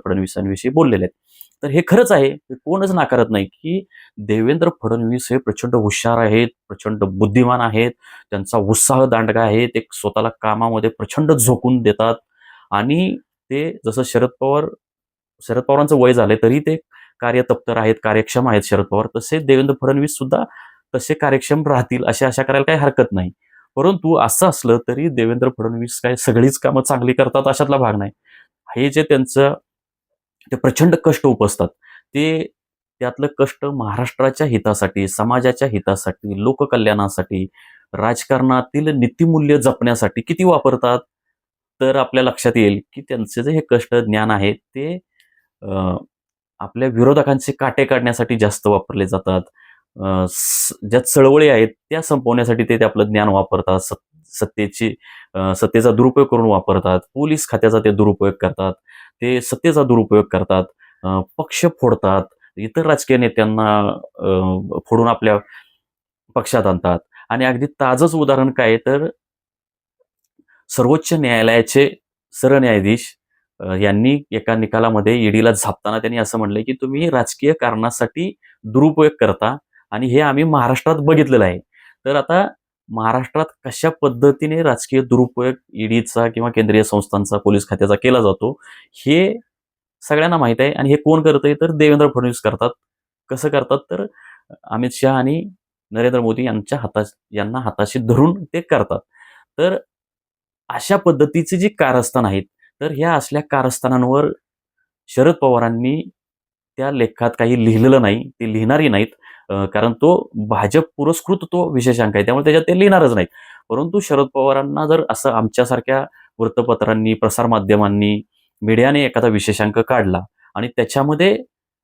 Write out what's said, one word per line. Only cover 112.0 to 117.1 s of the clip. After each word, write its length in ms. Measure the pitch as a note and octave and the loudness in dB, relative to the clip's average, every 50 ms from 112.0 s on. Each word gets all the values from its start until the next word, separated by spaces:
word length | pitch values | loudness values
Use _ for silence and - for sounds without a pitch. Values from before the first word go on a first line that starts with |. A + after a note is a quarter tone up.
| A#2 G#2+ G#2 | 0 0 0
आहे, 100 | G#2 G2+ | 0 0
त्यामुळे 180 | A#2 B2 C#3 C#3 | 0 0 0 2
त्याच्यात 200 | - D3+ D#3+ D#3+ | 2 2 2 2
ते 160 | - F3 F3+ | 2 2 4
लिहिणारच 340 | G3 G3+ F#3+ F#3 D#3+ C3 A#2 | 4 4 6 4 4 4 2
नाहीत. 140 | G#2 F2 - _ - - - - - _ - | 2 -2 -2 _ -14 -20 -20 -20 -18 _ -6
परंतु 300 | A2+ B2+ D3 E3+ F3+ G#3 | -6 -4 -4 -2 -2 -4
शरद 280 | G3 - D3+ C3+ C#3 C3 - | -2 0 0 0 0 0 0
पवारांना 540 | C3+ C3 C#3 C3+ C#3 C#3 C#3+ C#3+ D3 D#3 D3 | -2 0 0 0 0 -2 -4 -4 -4 0 0
जर 160 | D#3 D#3+ D#3 - | 0 0 0 -2
असं 220 | A#2 - - C#3 | -4 -4 -2 -2
आमच्यासारख्या 760 | A#2 A2+ A2+ G#2+ - - B2 A#2 B2+ A#2+ A#2 - C3 C3+ C#3 - _ _ _ _ _ - | 0 0 -2 -2 0 -2 -2 0 -2 -4 -2 -2 -2 -2 -2 -6 _ _ _ _ _ -4
वृत्तपत्रांनी, 760 | A2+ A2+ - - A#2 A#2+ A2+ - G#2+ A2+ A2 A2 A2 A2 | -4 -2 -2 -2 0 0 0 0 0 0 0 0 0 0